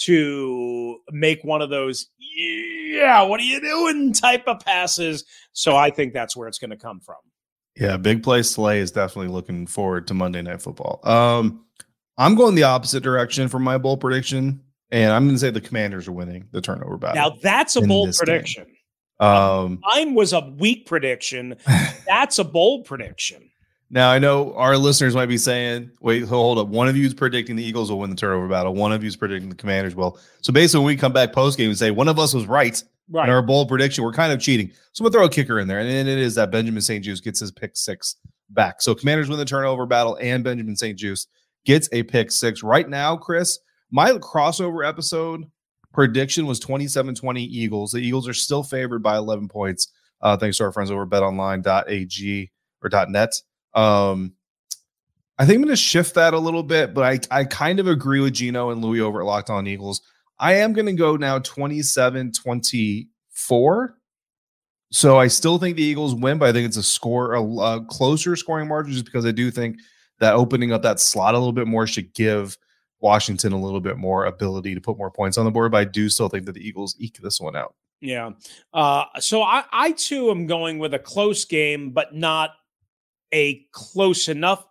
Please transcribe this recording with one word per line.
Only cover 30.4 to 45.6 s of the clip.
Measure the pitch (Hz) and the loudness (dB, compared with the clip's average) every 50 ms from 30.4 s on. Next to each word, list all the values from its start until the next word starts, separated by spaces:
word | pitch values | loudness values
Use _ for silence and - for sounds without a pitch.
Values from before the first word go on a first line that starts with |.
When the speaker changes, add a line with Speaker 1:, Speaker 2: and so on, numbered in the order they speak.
Speaker 2:
So | - - 127 | -2 2 6
basically, | 151 170 165 - 151 | 6 6 6 6 4
when | 139 | 4
we | 147 147 | 2 2
come | 135 139 131 | 2 0 2
back | 127 131 123 113 - | 4 4 2 2 2
post-game | 135 131 143 139 - 110 220 | 2 2 2 2 0 0 0
and | 104 | 0
say, | - 117 110 | 0 0 0
"One | 104 101 - | 2 2 2
of | 156 156 160 | 2 2 2
us | 156 143 135 | 2 0 0
was | 127 107 | -2 -2
right | 98 123 147 135 120 113 - - _ _ _ _ | 0 2 2 2 2 -2 -6 -10 _ _ _ _
Speaker 1:
Right. | - 160 160 147 | -6 -2 0 2
Speaker 2:
in | 123 | 4
our | 127 127 120 | 4 2 4
bold | 113 135 143 143 | 4 2 2 2
prediction," | 117 131 127 139 135 139 - 113 | 2 2 2 2 0 0 -2 -4
we're | 117 | -2
kind | 113 147 165 160 143 | 0 0 2 2 2
of | 120 | 0
cheating. | - 139 131 113 101 92 - _ _ _ - | 0 2 2 2 0 -2 -8 _ _ _ -8
So | - 220 | -2 0
I'm | 226 | 4
gonna | - 226 | 6 6
throw | 185 | 6
a | 160 | 6
kicker | - 147 135 - 117 107 | 4 2 0 0 0 -2
in | 98 | -2
there, | 95 95 104 | -2 -2 -4
and, | 113 | -2
and | 123 131 135 135 135 | -2 -2 -2 0 0
it | 135 | 0
is | 135 131 120 107 | 0 0 0 2
that | 117 107 95 | 2 0 2
Benjamin | 107 110 113 113 113 107 | 2 0 0 0 -2 -2
Saint | 98 - 110 104 95 | -2 -2 -4 -4 -6
Juste | 104 98 92 - | -8 -8 -8 -8
gets | 110 95 - | -8 -6 -6
his | 110 98 | -8 -8
pick | - - - 107 - | -12 -12 -14 -12 -8
six | - - - 95 - - - - _ _ - _ _ _ _ | -8 -6 -6 -8 -8 -8 -10 -10 _ _ -20 _ _ _ _
back. | 101 110 104 90 - - | 0 2 2 2 0 -4
So | - 131 110 | -2 -2 0
Commanders | - 135 143 147 156 147 135 | 0 0 0 0 0 0 -2
win | 151 | -4
the | 147 143 | -6 -6
turnover | 127 139 139 135 135 131 127 127 | -4 -4 -2 -2 -2 -2 -2 -2
battle, | 123 123 120 120 117 104 - | 0 2 2 2 0 -2 -4
and | 127 123 127 127 120 | -4 -2 -2 -2 -2
Benjamin | 127 123 120 113 110 104 | -2 -4 -4 -6 -6 -6
Saint | - 120 110 101 | -4 -6 -6 -6
Juste | 92 107 101 98 95 - _ _ _ _ _ _ _ - | -6 -8 -8 -6 -8 -10 _ _ _ _ _ _ _ 2
gets | - 139 156 156 - | 4 4 4 4 0
a | 117 117 | -2 -4
pick | 113 - - 120 110 - | -2 0 0 0 0 0
six. | - - - 117 110 - 110 | -2 -2 -2 -2 -4 -4 0
Right | 107 123 156 170 139 | 2 2 2 2 0
now, | 143 139 143 151 165 | -4 -2 -2 -2 -2
Chris, | 160 - - 170 170 180 - - - _ _ _ _ _ - | -2 -4 -4 -2 -2 0 -2 -4 -6 _ _ _ _ _ -2
my | 120 139 170 240 254 | 2 2 4 4 4
crossover | 208 - - - 156 143 160 165 - 185 175 165 165 143 | 0 -2 -4 -2 0 0 0 0 -2 -4 -4 -4 -4 -4
episode | 147 - 165 156 - 175 160 160 165 165 160 156 - _ _ | -4 -4 -6 -6 -6 -4 -4 -6 -6 -8 -12 -14 -18 _ _